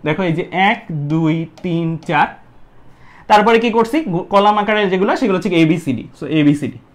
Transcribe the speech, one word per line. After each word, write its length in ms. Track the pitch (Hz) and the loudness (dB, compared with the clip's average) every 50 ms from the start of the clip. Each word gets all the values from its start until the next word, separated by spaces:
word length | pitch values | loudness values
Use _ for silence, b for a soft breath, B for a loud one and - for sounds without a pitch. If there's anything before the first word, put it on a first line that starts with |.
| - | -2
দেখো 180 | 247 254 202 | -4 -2 -2
এই 100 | 190 175 | -2 -2
যে 120 | 160 156 165 - | -2 -4 -6 -6
এক, 340 | - 180 190 202 233 208 - - | -2 0 0 0 0 -2 -8 -10
দুই, 540 | 165 147 143 147 156 160 160 156 160 165 165 165 - - | -8 -8 -4 -2 -2 0 0 0 -2 -2 -6 -10 -12 -10
তিন, 360 | - 185 165 165 170 165 165 156 - | -6 -4 -4 -2 -2 -4 -6 -6 -6
চার। 200 | - 160 143 - - - - - - - - - _ _ - b b b b b b b b b | -2 0 0 0 0 -4 -18 -20 -20 -20 -20 -20 _ _ -20 b b b b b b b b b
তারপরে 320 | - 214 208 202 220 226 226 | 2 4 4 6 4 4 4
কি 120 | 226 240 | 2 2
করছি? 300 | 214 233 226 226 - 311 | 2 0 0 0 0 -2
গো-, 220 | 320 202 165 170 | -2 -2 -4 -4
কলাম 360 | 180 - 202 196 202 208 208 208 | -4 2 2 4 4 4 2 2
আকারে 320 | 202 208 214 214 202 190 | 0 0 0 0 0 0
যেগুলো, 260 | 185 185 190 226 339 | 0 0 0 0 0
সেগুলো 220 | - 269 208 185 185 | 0 0 0 0 0
হচ্ছে 100 | - 208 | -2 0
এবিসিডি। 600 | 175 165 165 156 175 170 - 143 123 110 - - - - | 2 2 4 4 2 0 -2 -4 -6 -6 -8 -14 -14 -14
So, 80 | 160 143 | -8 -2
এবিসিডি। 500 | 151 156 147 147 147 147 147 120 - - - _ | 0 2 4 4 2 2 -4 -8 -10 -12 -20 _